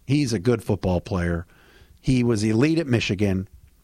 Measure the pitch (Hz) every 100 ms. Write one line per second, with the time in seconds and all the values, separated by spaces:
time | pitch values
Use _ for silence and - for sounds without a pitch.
0 | - 143 135 107 110 113 - 104 95 90
1 | - 92 85 85 - - - - - -
2 | - 127 120 107 110 110 151 165 147 120
3 | - 95 101 92 98 - - _